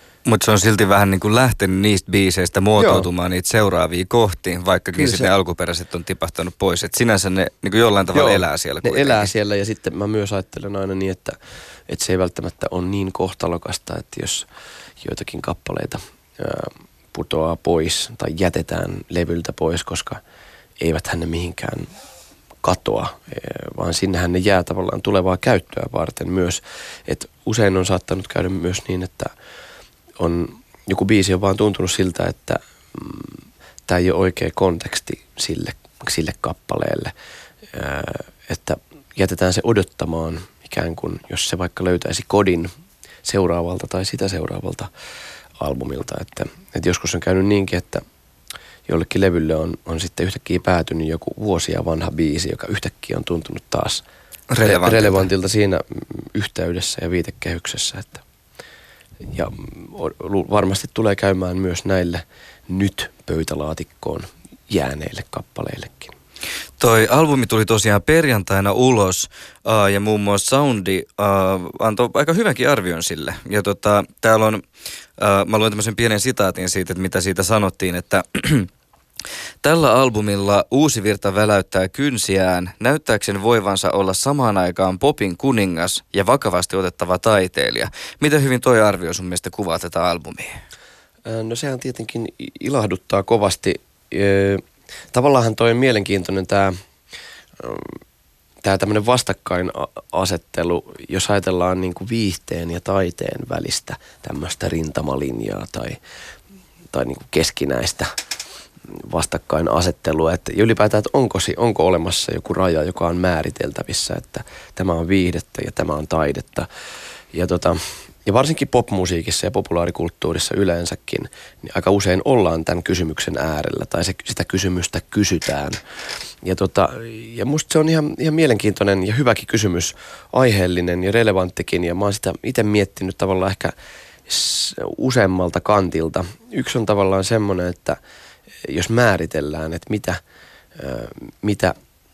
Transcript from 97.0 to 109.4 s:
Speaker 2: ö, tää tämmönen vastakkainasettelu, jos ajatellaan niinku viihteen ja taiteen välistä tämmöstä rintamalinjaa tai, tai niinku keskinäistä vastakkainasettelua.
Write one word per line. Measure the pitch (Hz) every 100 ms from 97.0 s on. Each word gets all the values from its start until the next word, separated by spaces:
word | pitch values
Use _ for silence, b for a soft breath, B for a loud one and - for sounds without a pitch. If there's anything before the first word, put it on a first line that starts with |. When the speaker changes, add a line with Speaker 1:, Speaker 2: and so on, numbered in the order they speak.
| _ B B B B -
Speaker 2:
ö, | 60 50 - - - _ _ _ _ _
tää | - 98
tämmönen | 98 107 104
vastakkainasettelu, | 127 - 95 - 90 90 - 71 - - - 92 87 - - 85 87 - - -
jos | 92 -
ajatellaan | 101 95 92 90 92
niinku | 92 87 98
viihteen | 117 104 85 - 85 85
ja | 85
taiteen | - 98 90 87 - - -
välistä | 82 - - - - b b
tämmöstä | - 73 82 - -
rintamalinjaa | 82 78 - 76 67 71 57 53 50 53
tai, | - 55 - B B B B _ 196 _ _ -
tai | - 62
niinku | 67 -
keskinäistä | - 80 - 69 64 55 - - - - B B B B - - 50 -
vastakkainasettelua. | 82 76 -